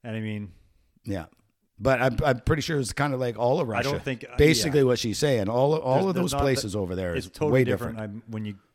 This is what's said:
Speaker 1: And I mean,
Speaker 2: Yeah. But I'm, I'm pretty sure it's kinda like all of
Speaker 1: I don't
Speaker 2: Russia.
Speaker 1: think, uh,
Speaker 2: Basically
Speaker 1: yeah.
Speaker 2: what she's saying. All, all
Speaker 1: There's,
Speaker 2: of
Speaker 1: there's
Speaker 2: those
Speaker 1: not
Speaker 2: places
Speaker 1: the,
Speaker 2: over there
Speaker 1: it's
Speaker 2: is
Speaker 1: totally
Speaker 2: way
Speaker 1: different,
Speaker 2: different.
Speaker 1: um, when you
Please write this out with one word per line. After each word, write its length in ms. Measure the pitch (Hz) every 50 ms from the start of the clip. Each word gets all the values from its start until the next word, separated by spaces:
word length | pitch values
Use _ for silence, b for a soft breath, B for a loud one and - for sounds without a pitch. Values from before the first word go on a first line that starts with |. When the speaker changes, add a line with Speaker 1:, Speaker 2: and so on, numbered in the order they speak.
Speaker 1:
And 140 | - 120 110
I 40 | 110
mean, 300 | 110 110 107 107 104 98 - - _ _ _ _ _ _ _ _ _
Speaker 2:
Yeah. 220 | 107 98 92 78 - _ _ _ _ _ _ _ _ _ -
But 220 | 98 131 131 113
I'm, 140 | 123 131 120 - 160
I'm 160 | 147 127 117
pretty 220 | - - 160 156
sure 160 | 131 - 165 143
it's 140 | 131 107
kinda 240 | - - 139 147 135
like 220 | 127 127 123 113 104
all 220 | 120 120 131 175
of 80 | 156 113
Speaker 1:
I 120 | 110 -
don't 100 | 120 139 143
Speaker 2:
Russia. 100 | - -
Speaker 1:
think, 200 | 143 127 113 -
uh, 120 | - -
Speaker 2:
Basically 440 | - 147 156 160 - 202 160 135 147
Speaker 1:
yeah. 60 | 135
Speaker 2:
what 120 | 127 123 113
she's 200 | - 117 101 -
saying. 300 | - 147 135 113 98 98
All, 260 | 113 123 131 143 156
all 180 | 156 - 127 131
Speaker 1:
There's, 120 | 143 190
Speaker 2:
of 80 | 190 180
Speaker 1:
there's 100 | - 180
Speaker 2:
those 80 | 170
Speaker 1:
not 80 | 135 139
Speaker 2:
places 300 | 139 135 131 - - 107
Speaker 1:
the, 80 | 90 104
Speaker 2:
over 140 | 98 87 90
there 180 | 92 92 90 85
Speaker 1:
it's 120 | 78 78
Speaker 2:
is 60 | 95
Speaker 1:
totally 200 | _ - 151 151
Speaker 2:
way 120 | 156 135 127
Speaker 1:
different, 320 | 113 104 - 120 113 113
Speaker 2:
different. 180 | 110 110 104 101
Speaker 1:
um, 80 | 113 113 113
when 120 | 113 110 107
you 100 | 104 101 98 _ _